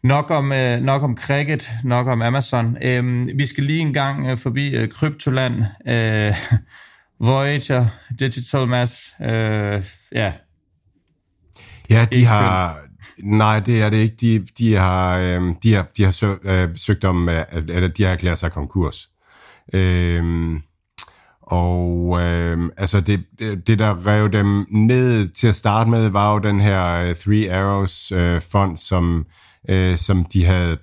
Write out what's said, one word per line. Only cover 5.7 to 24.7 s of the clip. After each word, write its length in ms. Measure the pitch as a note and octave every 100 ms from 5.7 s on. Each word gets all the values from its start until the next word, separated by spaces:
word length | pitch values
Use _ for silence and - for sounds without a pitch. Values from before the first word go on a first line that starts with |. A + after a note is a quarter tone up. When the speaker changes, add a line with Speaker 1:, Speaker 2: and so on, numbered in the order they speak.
| - -
Speaker 1:
Øh, 460 | A#2 A2+ G#2+ G#2 G#2 - A2+ - - - _ _ _
<laughs> 80 | A2+
Voyager, 580 | C3+ C#3 C#3+ - B2+ A#2 - - A#2+
Digital 460 | C3+ A#2+ A#2+ C#3 B2+
Mass, 480 | B2 B2 - - -
øh, 60 | A#2+ A2+ A2 G#2+ G#2 G2+ F#2+ - _
ja. 200 | - G#2 E2 _ _ _ _ _ _ _ _ _ _ _ - - - -
Speaker 2:
Ja, 160 | A2 A2+
de 40 | B2
Speaker 1:
Ikke 120 | A#2+
Speaker 2:
har, 500 | G#2 G2 F#2 F2 D#2 D2 - - -
Speaker 1:
kønt. 140 | G2+
Speaker 2:
nej, 300 | G#2 G#2+ G#2+
det 220 | G#2 A2+
er 80 | G#2+
det 60 | G#2+
ikke. 200 | A2 A2
De, 260 | A#2 A2 F2+ -
de 160 | A#2
har, 420 | G#2 F#2 F#2 F#2 F2+
øhm, 360 | F2+ F2+ F2+
de 200 | E2+ A2+
har, 120 | G2+ F2 -
de 80 |
har 60 | G2
sø-, 280 | F#2+ G#2 F#2+
øh, 240 | G2 F#2 F2+ E2+
søgt 280 | - G2+
om, 240 | G2 F2+ F2
øh, 160 | E2 D#2+
eller 360 | E2+ D#2 F2 F2+
de 140 | E2
har 80 | F#2+
erklæret 280 | F2 F2+ E2
sig 140 | E2+
konkurs. 560 | D#2+ C#2+ G2 D#2 - - _ _ _ - - -
Øhm, 920 | F#2+ F#2 F2+ F2 E2+ E2+ E2+ E2 D#2+ - _ _ - - _ _ _
og, 800 | - F2+ F2 F2+ F2 F2 F2 F2
øhm, 480 | F2 E2+ E2+ E2+ E2+ -
altså, 240 | G2 G#2
det, 240 | F2 G2+ - _
det, 280 | G#2+ G2 E2+
det, 120 | G#2+
der 280 | A2 F2+ F#2+
rev 260 | G#2+ G#2+
dem 340 | G#2 G2+ G2+ G2